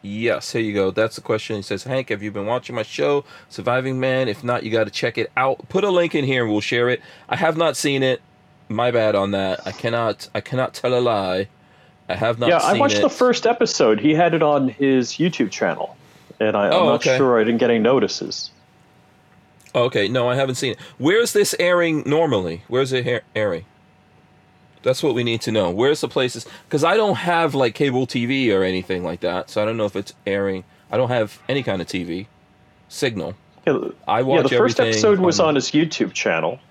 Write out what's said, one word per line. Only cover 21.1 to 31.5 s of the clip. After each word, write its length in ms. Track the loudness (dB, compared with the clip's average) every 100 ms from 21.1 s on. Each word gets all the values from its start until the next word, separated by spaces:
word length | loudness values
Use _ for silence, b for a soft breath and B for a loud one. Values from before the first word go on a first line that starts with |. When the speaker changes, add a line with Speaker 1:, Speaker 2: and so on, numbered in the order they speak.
| 2 2
Speaker 1:
this 220 | 2 0 2
airing 420 | 2 4 2 0 0
normally? 560 | 2 2 0 -2 -8 -4
Where's 240 | -2 0
it 120 | -2
ha-, 160 | -2 -4 _ -4
airing? 300 | -4 -4 -10 _ _ _ _ _ _ _ _ _ _ _
That's 200 | -2 0
what 120 | 0
we 80 | 0
need 180 | -2 -2
to 100 | 0
know. 180 | 0 0
Where's 300 | 2 2 2
the 80 | -2
places? 380 | -2 -2 -4 -16 B B
'Cause 120 | 0
I 140 | 2 2
don't 200 | 2 0
have, 380 | 0 0 0
like, 200 | 2 0
cable 320 | 2 0 0 -2
T 180 | -2 -2
V 260 | 0 2
or 100 | 2
anything 400 | 2 -2 -2 -4
like 160 | -4 -4
that, 300 | -4 -4 -4
so 100 | -2
I 20 | -2
don't 100 | -2
know 80 |
if 100 | -4
it's 200 | -4 -10 -10 -4
airing. 380 | -2 -2 -4 -10 b b
I 60 | -2
don't 140 | 0
have 280 | 0 -2 -6
any 140 | -4